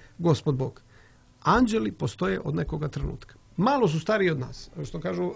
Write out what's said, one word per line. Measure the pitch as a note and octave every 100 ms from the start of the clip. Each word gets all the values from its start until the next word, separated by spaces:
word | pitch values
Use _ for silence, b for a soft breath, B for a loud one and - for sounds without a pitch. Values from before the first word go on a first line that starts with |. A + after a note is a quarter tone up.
| b b
Gospod | E3+ D3 D#3
Bog. | C3 C3 - - b b b b b
Anđeli | D3+ G#3+ A#3+ A3 G#3+
postoje | - C#3+ - F#3 F#3
od | D3+
nekoga | D#3+ - D#3 D3+
trenutka. | D3 C#3 A#2+ - - - -
Malo | A3 C#4 G#3
su | D#3
stariji | - G#3+ F3+
od | D3
nas. | B2 - - E3+
Što | C#3+ E3+
kažu, | F3 F3 F3+